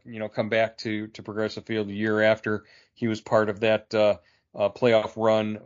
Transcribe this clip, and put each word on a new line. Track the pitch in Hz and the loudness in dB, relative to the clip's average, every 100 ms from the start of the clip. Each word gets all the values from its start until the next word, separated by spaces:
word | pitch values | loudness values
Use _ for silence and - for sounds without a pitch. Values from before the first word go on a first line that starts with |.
you | - 113 | -10 -10
know, | 107 | -8
come | - 107 | -4 -2
back | 110 113 - | 0 0 -2
to, | 113 107 107 | -6 -6 -8
to | - | -12
Progressive | 110 104 107 - | -10 -4 -4 -4
Field | - 113 101 | -6 -4 -4
a | |
year | 101 110 107 | -4 0 2
after | 107 110 - 107 - _ _ | 4 2 0 -4 -6 _ _
he | - 117 | -6 -4
was | 107 | -4
part | - 113 107 | 0 2 2
of | 95 | 0
that, | 110 110 - | 2 0 0
uh, | 110 107 101 _ _ _ | 2 2 2 _ _ _
uh, | - 101 | -2 -2
playoff | - 127 113 98 110 | 2 4 4 2 0
run | 110 110 107 104 | 2 2 0 -6